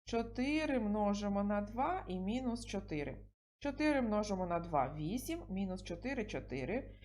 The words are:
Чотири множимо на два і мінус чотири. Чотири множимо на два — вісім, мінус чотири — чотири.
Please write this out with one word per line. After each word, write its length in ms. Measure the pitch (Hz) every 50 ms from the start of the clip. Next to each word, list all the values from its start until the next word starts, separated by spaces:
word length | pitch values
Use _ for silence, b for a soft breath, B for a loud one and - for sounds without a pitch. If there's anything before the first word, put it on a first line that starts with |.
| _
Чотири 760 | - 233 226 233 233 - 254 254 285 302 311 311 302 269 247
множимо 640 | 214 208 208 214 208 202 202 202 208 202 202 202 202
на 180 | 202 208 202
два 440 | 208 208 226 240 277 320 370 370 -
і 120 | 190 185 185
мінус 460 | 185 202 233 254 254 247 233 233 -
чотири. 520 | - - 190 190 - 160 147 143 135 123 107 - - _ _ _ _ _ _
Чотири 420 | - 285 277 - 302 302 285 269
множимо 440 | 247 214 208 208 214 208 196 185 185
на 140 | 175 170 170
два — 340 | 170 170 160 139 127 123 151
вісім, 460 | 151 151 165 220 262 - - 330 339 - -
мінус 340 | 190 190 196 185 185 180 -
чотири — 420 | - 175 165 - 262 277 247 -
чотири. 680 | - - 131 - - 123 135 127 127 202 269 B B B B B